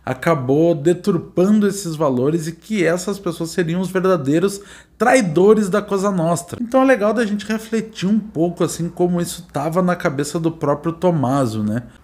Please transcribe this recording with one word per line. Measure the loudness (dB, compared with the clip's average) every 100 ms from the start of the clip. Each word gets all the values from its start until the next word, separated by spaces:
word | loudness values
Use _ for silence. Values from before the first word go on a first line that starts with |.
| -8
acabou | -2 0 0 2 2 4 2
deturpando | 2 0 0 -2 -2 0 4 4 2
esses | 0 -6 -2
valores | 0 2 2 0 -4
e |
que | -10 -6 0
essas | 0 0 -4 -6
pessoas | -6 -6 -6
seriam | -2 -2 -2
os | -2
verdadeiros | 0 2 0 2 2 0 -2 -14 -20 -14 -2
traidores | 2 2 2 4 6 6 4
da | -2
Cosa | -2 -2 0
Nostra. | 0 0 -2 -4 -10
Então | -2 2
é | 4
legal | 4 2
da | 0 -2
gente | -2 -4
refletir | -6 -4 -4 -4 -4 0
um | 0
pouco, | -2 -2 -2 0
assim, | -2 -2 -6
como | 0 0 0
isso | -4 -8 -10
tava | -6 -2 0
na | 0 0
cabeça | -2 -2 -4 -2
do | -2
próprio | -2 -2 0 -2
Tommaso, | -2 0 2 2 0 0 -2
né? | -2 -4 -6 -8